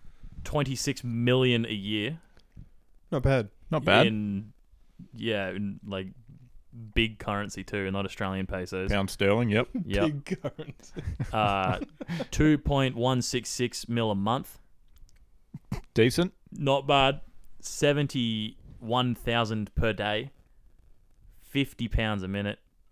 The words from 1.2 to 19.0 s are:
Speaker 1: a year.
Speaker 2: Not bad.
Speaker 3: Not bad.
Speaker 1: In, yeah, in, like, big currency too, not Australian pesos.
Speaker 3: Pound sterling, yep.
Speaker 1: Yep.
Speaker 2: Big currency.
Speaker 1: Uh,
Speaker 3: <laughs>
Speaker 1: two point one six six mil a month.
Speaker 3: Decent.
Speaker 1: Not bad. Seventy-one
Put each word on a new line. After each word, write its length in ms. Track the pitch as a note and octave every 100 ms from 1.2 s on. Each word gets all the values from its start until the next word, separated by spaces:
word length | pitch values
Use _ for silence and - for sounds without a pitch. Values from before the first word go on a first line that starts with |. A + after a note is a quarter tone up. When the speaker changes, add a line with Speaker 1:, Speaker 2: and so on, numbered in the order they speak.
| A#2+ B2+ B2+ A#2+ A2+
Speaker 1:
a 60 |
year. 460 | G#2+ G2+ G#2+ A2+ D#3+ - - - - - - - - -
Speaker 2:
Not 120 | C#3+
bad. 260 | C3+ C3 G#2 - -
Speaker 3:
Not 140 | D#3
bad. 220 | D3+ A2 B2+
Speaker 1:
In, 460 | G#2+ G#2 G2 G#2+ - _ - - - -
yeah, 360 | A#2 A2+ G#2 F#2+
in, 280 | F#2+ G2+ G2+ G2+
like, 220 | F#2+ F#2+ - - - - - - A#2 A2
big 240 | A#2 A2+ A2
currency 440 | - G2+ G2+ G2
too, 260 | F#2+ G#2 F#2+
not 160 | G2 F#2+
Australian 400 | - G2 F#2+ F#2+
pesos. 440 | F#2+ F2+ F#2 F#2+
Speaker 3:
Pound 200 | G2+ F#2+
sterling, 400 | - G2 A2 A#2+
yep. 180 | G#2+ B2+ B3
Speaker 1:
Yep. 200 | A#2+ G2
Speaker 2:
Big 360 | D3+ C#3+ - F3+
currency. 600 | C#3 - C#3+ - - - - - -
Speaker 1:
Uh, 460 | A2 G#2 G2 F#2 F#2 - -
Speaker 3:
<laughs> 260 | - E3+ -
Speaker 1:
two 260 | - D3+ D3
point 380 | - C#3 C3 A#2
one 240 | B2+ B2+
six 260 | - B2+ -
six 380 | - A#2+ - -
mil 220 | A#2 A2
a 40 |
month. 440 | G2 G#2 B2+ - - - - - - - - - - _ - - - -
Speaker 3:
Decent. 380 | - A#2+ E3 F#3 - -
Speaker 1:
Not 320 | - C#3 C#3 C#3
bad. 340 | C#3 C3+ C#3+ - - - -
Seventy-one 1500 | - - D3 C#3+ C#3+ C3 A#2 A2 A2 - - - A2 B2